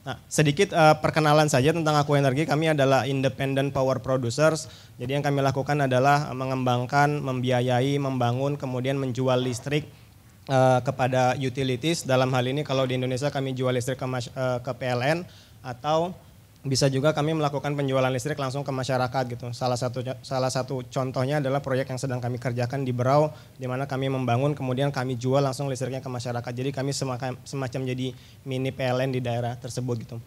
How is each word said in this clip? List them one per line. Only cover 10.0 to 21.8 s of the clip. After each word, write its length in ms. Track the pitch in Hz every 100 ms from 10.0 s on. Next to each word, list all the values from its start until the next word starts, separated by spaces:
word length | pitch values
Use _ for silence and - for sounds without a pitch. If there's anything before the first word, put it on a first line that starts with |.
| - - - - -
eh, 320 | 135 131 127
kepada 560 | 120 - 127 127 127 127
utilities. 720 | 131 123 135 127 147 170 -
Dalam 240 | 131 131
hal 160 | 127 123
ini 160 | 139
kalau 240 | 147 135 131
di 80 | 127
Indonesia 320 | 127 127 143
kami 240 | 143 135
jual 240 | 127 127 127
listrik 240 | 120 127
ke 80 | 131
mas-, 240 | 127 117
eh, 260 | - 131 123
ke 80 | 123
P 160 | 123 131
L 160 | 123
N, 140 | 131 165 180 - - -
atau 560 | 131 123 147 160 175 180 - - - -
bisa 320 | 135 127 143
juga 240 | 135 147 151
kami 160 | 147
melakukan 400 | 160 147 139 143
penjualan 400 | 147 139 131 131
listrik 240 | 131 143 143
langsung 240 | 135 131
ke 80 | 143
masyarakat 560 | 131 127 131 123 127 127
gitu. 160 | 120 120 120
Salah 240 | 123 123
satu, 240 | 127 123 127 120
salah 320 | - 135 127
satu 320 | 131 127 139 123
contohnya 480 | - 131 135 127 151
adalah 240 | 143 139
proyek 240 | 143 131